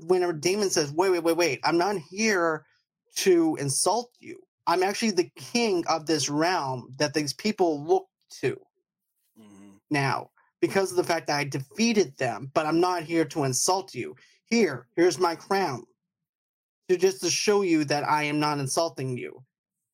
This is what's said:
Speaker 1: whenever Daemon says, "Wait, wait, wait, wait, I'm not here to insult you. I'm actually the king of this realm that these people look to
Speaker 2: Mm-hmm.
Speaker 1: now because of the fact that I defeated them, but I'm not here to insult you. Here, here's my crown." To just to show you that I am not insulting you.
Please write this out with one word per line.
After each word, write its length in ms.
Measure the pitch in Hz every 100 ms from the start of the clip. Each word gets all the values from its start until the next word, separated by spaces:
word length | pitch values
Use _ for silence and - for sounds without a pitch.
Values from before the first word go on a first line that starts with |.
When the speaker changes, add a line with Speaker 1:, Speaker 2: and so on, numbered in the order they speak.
Speaker 1:
whenever 280 | 165 185 175
Daemon 380 | 160 160 202 196
says, 220 | - 147
"Wait, 180 | 151 190
wait, 140 | 180
wait, 120 | 165 165
wait, 240 | 170 123
I'm 140 | 139 170
not 180 | 185 202
here 680 | 143 190 220 196 170 156 - _ _ _ _ -
to 400 | 190 175 160 147
insult 560 | 139 135 180 220 240 _
you. 220 | - - _ _ -
I'm 160 | 180
actually 300 | 185 202 226
the 180 | 180 160 -
king 500 | 135 240 233 180 -
of 180 | 160 156
this 220 | 156 143
realm 640 | 147 165 185 135 131 110 135
that 160 | 147
these 200 | 156 147
people 500 | - 214 208 175 151
look 240 | 151 185 - _ _ -
to 180 | 196 - _ _ _ _ _ _ _ _
Speaker 2:
Mm-hmm. 380 | 107 98 101 98 -
Speaker 1:
now 400 | 147 139 65 - _ _ _
because 300 | 170 190 190
of 60 | 180
the 80 |
fact 220 | 160 165 151
that 120 | 147
I 60 |
defeated 720 | 143 139 135 - 226 214 156 -
them, 340 | 127 104 135
but 120 | 170 156
I'm 140 | 160
not 220 | 180 180
here 220 | 156 165 160
to 180 | 165
insult 500 | 135 127 - 185 190
you. 220 | 127 80 76 _ _
Here, 440 | - 233 185 127 - -
here's 220 | 175 143
my 160 | 175
crown." 500 | 165 - 196 180 127 - _ _ _ _ _ _ _ _ _ -
To 80 | 180
just 240 | 190 185
to 80 | 175
show 320 | - - 202
you 220 | 190 160 143
that 180 | 147
I 200 | 139 151
am 140 | 147 151
not 200 | 151 147
insulting 580 | 131 165 165 160 131 123
you. 280 | 80 - - _ _ _ _